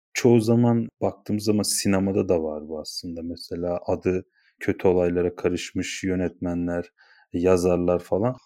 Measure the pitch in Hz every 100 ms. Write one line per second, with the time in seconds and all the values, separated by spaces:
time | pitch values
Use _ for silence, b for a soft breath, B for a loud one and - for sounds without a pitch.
0 | _ - 123 120 113 117 120 117 113 -
1 | 98 - - 104 107 104 98 - 104 95
2 | 98 101 98 87 78 76 76 78 78 -
3 | 90 82 85 85 - 87 87 87 - 90
4 | 95 90 - _ _ - - - 95 90
5 | 87 87 87 - 87 87 - 92 87 -
6 | 95 92 87 - 90 87 87 87 - b
7 | b b _ 90 90 92 90 87 87 87
8 | - 95 120 127